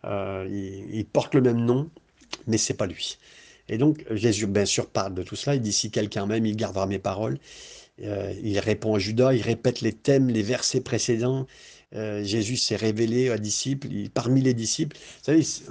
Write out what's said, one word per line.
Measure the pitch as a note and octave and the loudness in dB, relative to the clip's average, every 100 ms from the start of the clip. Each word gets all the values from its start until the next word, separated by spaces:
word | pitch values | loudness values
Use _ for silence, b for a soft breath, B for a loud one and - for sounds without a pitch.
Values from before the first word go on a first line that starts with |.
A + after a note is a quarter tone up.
Euh, | - G2+ G2 F#2+ F#2+ | -6 -6 -4 -6 -6
il, | G2+ F#2+ G2 G2+ | -6 -8 -10 -8
il | G#2+ G#2+ | -6 -2
porte | - - | -2 2
le | C#3 | 4
même | B2+ A#2 | 4 4
nom, | A#2 B2+ D#3+ - _ _ - - - | 2 2 0 -10 _ _ -16 -12 -2
mais | A2 | 0
c'est | - | 0
pas | G#2+ G2 | -2 -4
lui. | - - - B B B B - | -4 -10 -10 B B B B -6
Et | A2 | 2
donc | D3 D3+ - | 4 2 -4
Jésus, | A2 A#2 G#2 G#2+ | 0 2 2 2
bien | G2 G2 | 2 2
sûr, | - - | 0 -2
parle | A2+ G2 | -2 -2
de | F#2 | -6
tout | F2 | -8
cela. | G#2 - C#3+ | -6 -2 0
Il | |
dit, « | G#2+ | 0
Si | G2+ G#2+ | -2 -2
quelqu'un | A#2 G#2 G#2+ G2+ | -2 -2 -2 -2
m'aime, | A2+ | 0
il | A2 G#2+ | 0 0
gardera | G#2 F#2+ G2 | -2 -2 -2
mes | G2 | -2
paroles. » | G2 F#2+ A2+ C3+ B B B B B - | -2 -2 -4 -4 B B B B B -14
Euh, | G#2 G2+ F#2+ G2 | -8 -6 -6 -6
il | A2 G2+ | -2 0
répond | G#2+ G#2 A2 G#2+ | 0 0 2 0
à | |
Judas, | G2 A2+ C3 | 0 2 4
il | B2+ | 4
répète | G#2+ A2+ B2+ B2 | 0 0 0 0
les | A2+ | -2
thèmes, | G#2+ - C#3 C3 | 0 2 4 4
les | A2+ | 2
versets | G2+ B2 - C3 | 0 -2 0 -2
précédents. | A#2+ A2+ - A#2 B2 C3 C3 B B B B | -2 -2 0 0 0 -2 -4 B B B B
Euh, | G#2+ G#2+ G#2 | -8 -6 -4
Jésus | G2+ A2+ G#2 B2+ | -2 -2 0 -2
s'est | - | -2
révélé | G#2 A2 G#2+ A#2 B2 B2+ | 0 0 2 2 2 2
aux | A2 | 0
disciples, | G#2 - C3 C#3 C#3 | -2 -4 -4 -4 -6
il, | G#2 A2 | -6 -4
parmi | C3 A#2+ C3+ | -2 4 4
les | C3 | 4
disciples. | A#2+ A2 - D#3 - | 2 -2 -2 -4 -6
Vous | - - | -20 -8
savez, | - D#3+ | 2 4
c'est, | - - - | 4 -4 -12